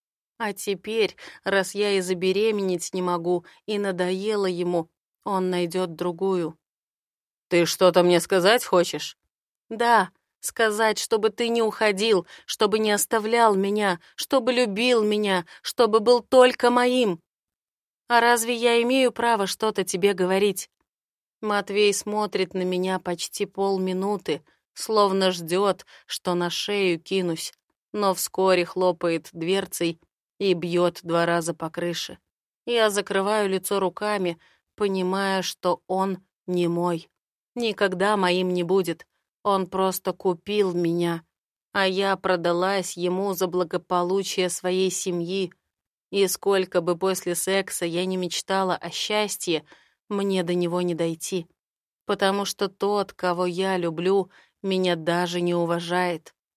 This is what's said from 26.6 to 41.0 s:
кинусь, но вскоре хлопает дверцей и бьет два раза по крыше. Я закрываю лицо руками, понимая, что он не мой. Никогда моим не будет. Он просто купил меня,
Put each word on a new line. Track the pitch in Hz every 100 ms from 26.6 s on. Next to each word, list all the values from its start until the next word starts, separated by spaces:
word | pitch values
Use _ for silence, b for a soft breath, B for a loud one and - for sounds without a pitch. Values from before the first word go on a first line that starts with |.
| - 202 185 165
кинусь, | - 190 180 165 - _ _ _ _
но | 208 196
вскоре | 185 - - 190 180 170
хлопает | 180 185 170 175 165 -
дверцей | 170 165 196 190 - 170 165 _ _ _ -
и | 202
бьет | 175 170 175 175 170
два | 170 170 170
раза | 170 165
по | 165 160
крыше. | 175 175 165 - - _ _ _ _ -
Я | 233 220
закрываю | 202 185 190 196 214 196
лицо | 190 - 196
руками, | 185 - 208 208 180 170 b b b -
понимая, | 208 190 180 190 196 190
что | 180 - 180 170 -
он | 190 190 190 _ _ -
не | 180 170
мой. | 170 175 170 - _ _ _ _ 240
Никогда | 233 202 196 180 202 208
моим | 180 180 185
не | 180
будет. | 175 190 170 165 - _ _ _
Он | 208 196 185
просто | 190 190 185 190
купил | 180 190 170 - 208 196
меня, | 175 170 170